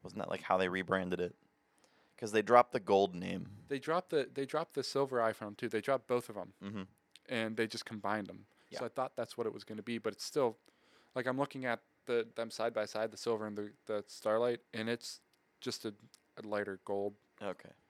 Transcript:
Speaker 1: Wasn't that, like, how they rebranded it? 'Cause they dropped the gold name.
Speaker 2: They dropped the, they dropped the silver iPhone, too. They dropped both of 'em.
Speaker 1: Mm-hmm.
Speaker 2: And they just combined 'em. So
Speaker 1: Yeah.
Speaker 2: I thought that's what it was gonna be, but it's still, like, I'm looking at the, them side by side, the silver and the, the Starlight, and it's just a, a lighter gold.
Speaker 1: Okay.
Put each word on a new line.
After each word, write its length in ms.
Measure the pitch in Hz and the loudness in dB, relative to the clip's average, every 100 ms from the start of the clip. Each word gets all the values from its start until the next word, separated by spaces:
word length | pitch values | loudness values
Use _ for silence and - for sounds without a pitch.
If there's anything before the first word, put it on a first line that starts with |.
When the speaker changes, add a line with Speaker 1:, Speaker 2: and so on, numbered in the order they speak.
Speaker 1:
Wasn't 160 | - 104 | -12 -8
that, 100 | - | -6
like, 100 | 92 | -6
how 160 | - 92 | 2 2
they 140 | 92 | 4
rebranded 500 | 92 85 95 90 90 | 0 0 0 2 -2
it? 140 | 87 - _ _ _ _ _ _ _ - | -2 -4 _ _ _ _ _ _ _ -10
'Cause 160 | 110 | 0
they 80 | 107 | 2
dropped 320 | 104 120 123 | 8 10 10
the 80 | 123 | 2
gold 340 | 92 98 98 | 4 6 6
name. 320 | 90 92 92 90 104 - | 2 -6 -6 -8 -14 -8
Speaker 2:
They 100 | 139 | -6
dropped 300 | 151 170 - | -2 -2 0
the, 220 | 156 127 | -2 0
they 140 | 139 135 | -4 -2
dropped 260 | 151 165 | -2 -2
the 100 | - | -4
silver 360 | 127 139 139 127 | -2 0 2 4
iPhone, 360 | 113 110 107 | 2 2 -8
too. 140 | 104 120 | -6 -2
They 140 | 110 | -2
dropped 240 | 104 135 - | 2 0 2
both 240 | 123 - | 0 0
of 80 | 104 | -10
'em. 160 | 95 - | -10 -8
Speaker 1:
Mm-hmm. 180 | 98 104 92 _ _ - - | -8 -6 -8 _ _ -20 -6
Speaker 2:
And 300 | 120 110 110 | -2 -2 0
they 80 | 110 | -2
just 180 | 113 | -2
combined 460 | - 110 101 107 98 | -10 -6 -2 -2 -2
'em. 160 | 92 101 _ _ | -12 -20 _ _
So 60 | - | -8
Speaker 1:
Yeah. 40 | 120 | -6
Speaker 2:
I 20 | |
thought 280 | - 127 - | -4 -4 -4
that's 200 | 117 - | -6 -4
what 100 | 113 | -4
it 60 | |
was 120 | 104 | -4
gonna 180 | - 107 | -12 -10
be, 160 | 107 117 | -6 -2
but 160 | 107 | -2
it's 100 | 101 | -4
still, 320 | - 151 127 110 _ _ _ - _ | -4 2 2 0 _ _ _ -20 _
like, 120 | - 127 | -4 -2
I'm 100 | 127 | 0
looking 300 | 143 135 127 | -2 -2 -2
at 160 | 117 _ _ - | -2 _ _ 0
the, 200 | 120 113 - | 0 0 -6
them 140 | 113 | -8
side 220 | - 117 | -2 0
by 140 | 113 104 | 0 -2
side, 240 | 107 110 | -2 -2
the 80 | 107 | -2
silver 280 | - 113 107 | -2 0 -2
and 120 | 104 | -6
the, 140 | 104 - | -8 -10
the 180 | - 107 101 | -4 -4 -4
Starlight, 560 | - 110 110 120 120 _ | -4 2 4 4 0 _
and 160 | 113 113 | -6 -2
it's 320 | 120 - - _ _ _ _ | -2 -6 -14 _ _ _ _
just 240 | 127 - | -8 -6
a, 100 | 113 104 123 - _ - | -8 -10 -20 -20 _ -16
a 40 | 107 | -2
lighter 340 | 104 101 95 - | -2 -2 -6 -2
gold. 280 | 101 101 104 _ _ | 0 0 -4 _ _
Speaker 1:
Okay. 260 | 101 90 - - _ | -6 -6 -12 -20 _